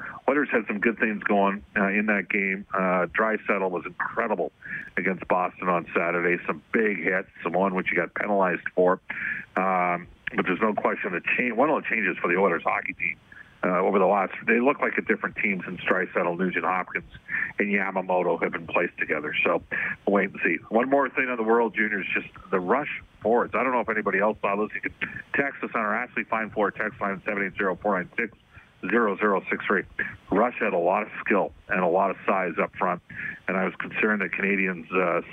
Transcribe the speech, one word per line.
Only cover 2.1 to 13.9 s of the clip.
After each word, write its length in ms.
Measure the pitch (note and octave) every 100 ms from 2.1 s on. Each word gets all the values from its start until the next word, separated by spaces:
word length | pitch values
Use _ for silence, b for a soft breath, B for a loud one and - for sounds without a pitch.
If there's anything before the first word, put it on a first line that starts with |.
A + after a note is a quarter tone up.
| G2+ F#2
game. 360 | G#2 G2 F#2+ G2
Uh, 340 | F#2+ F#2 F#2 F2
Draisaitl 640 | - A2 G#2+ - G2+ F#2+
was 140 | E2+ E2+
incredible 680 | - - A2+ A2+ G2 D2+ - B B B -
against 320 | F#2+ F2+ -
Boston 400 | F#2 F2+ - F#2
on 200 | F2 -
Saturday. 480 | G2 E2+ F2 F2 F2 -
Some 140 | D#2+ -
big 320 | A#2 A2 F#2
hits, 240 | F2 F#2 - -
some 80 | F2
one 240 | E2+ G2 F#2
which 120 | E2+
he 80 | F2
got 160 | E2
penalized 540 | - G#2 G2+ F#2 E2+ - -
for. 260 | F2+ F#2+ - B B B B F#2+
Um, 500 | F#2+ F#2 F2+ F2 F2 - - -
but 100 | F2
there's 140 | F2
no 120 | A2
question 400 | G2+ A#2 G2 G#2
the 80 | E2+ - -
change, 160 | B2
one 160 | A2+ D3
of 120 | A#2
the 60 | -
changes 280 | A2+ F#2 D#2+
for 60 | F#2
the 100 | F2+
Oilers 240 | F#2+ E2
hockey 300 | - G2+ -
team, 240 | F2+ E2+ D2+ - B B B
uh, 160 | F2+ F2+
over 180 | F#2+